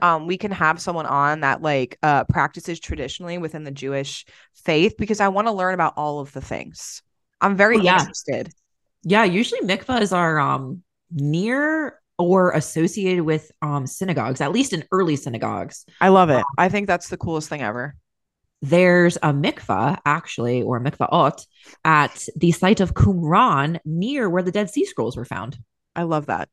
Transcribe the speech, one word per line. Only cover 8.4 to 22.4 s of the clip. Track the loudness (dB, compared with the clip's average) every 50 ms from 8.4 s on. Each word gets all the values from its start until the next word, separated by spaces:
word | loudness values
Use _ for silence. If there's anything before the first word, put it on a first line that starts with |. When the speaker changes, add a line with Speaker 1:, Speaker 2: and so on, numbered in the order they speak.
| -6 -10 -14 _ _ _ _ _ _ _ _ _
Speaker 2:
Yeah, | -2 2 2 4 4
usually | 2 2 0 0 -2 -2 -4
mikvahs | -2 -2 -2 -4 -4 -2 0 0 0 0 0
are, | 0 0 2 2 2
um, | 0 0 0 -2 -4 -8 -12 -14 _ _ _ _ _ _
near | -6 -4 -2 -2 -2 -2 -2 -2 -2 -2 -2 -2 -2 -2 -4 -8 -10 _ _ _ _ -2
or | 2 4 4 4 4 4
associated | 2 0 -2 -2 -2 0 0 0 0 -2 -2 0 0 0
with, | 0 0 -2 -2 -4 _ _ _
um, | -6 -4 -4 -4 -4
synagogues, | -6 -6 -6 -4 -2 -2 -2 -2 -4 -4 -4
at | -4 -2
least | 0 0 0 0
in | -4 -8 -4 _
early | 0 0 2 2 0
synagogues. | -2 -4 -6 -6 -4 -4 -4 -4 -6 -8 -10 -14 -20 -20 _ _ _
Speaker 1:
I | 4 6
love | 8 8 8 6
it. | 4 2
Speaker 2:
Um, | 2 0 0 0
Speaker 1:
I | 0 2
think | 2 -2 0 0
that's | -2 -2 -2 -10
the | -10
coolest | -8 -6 -4 -4 -4 -6 -6
thing | -8 -6
ever. | -4 -6 -4 -6 -8 -10 -12 -18 _ _ _ _ _ _ _ _ _ _ _ _
Speaker 2:
There's | -2 2 4 6 6 6 6 6 6 4 4 2
a | 0 0
mikvah, | 2 2 0 -2 -4 -4 -4 -4 -2 0 0 0 -2 0 _
actually, | -2 -2 -2 -4 -10 -8 -4 -2 -2 0 -2 0
or | -2 -2 -2
mikvaot, | -2 -4 -2 -2 -2 2 4 4 4 2 2 -4 -18 _ _ _ _ -20 -20 _ _
at | 4 4 4 4 2 -2 -10 -14 -12 -4
the | 2